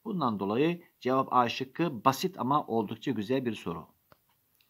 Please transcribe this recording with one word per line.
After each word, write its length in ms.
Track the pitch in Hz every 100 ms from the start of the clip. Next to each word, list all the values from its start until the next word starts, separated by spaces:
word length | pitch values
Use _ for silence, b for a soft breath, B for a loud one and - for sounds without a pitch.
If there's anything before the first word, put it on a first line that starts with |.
| 226
Bundan 340 | 185 127 101
dolayı 420 | 98 117 160 175 b b
cevap 340 | 127 131 131
A 160 | 127 120
şıkkı 560 | - 131 - 170 117 135
basit 340 | - 180 -
ama 260 | 123 147 -
oldukça 460 | 113 98 113 147
güzel 340 | 110 101 135 120
bir 80 |
soru. 340 | 104 90 78 71 _ _ _ _ _ _ _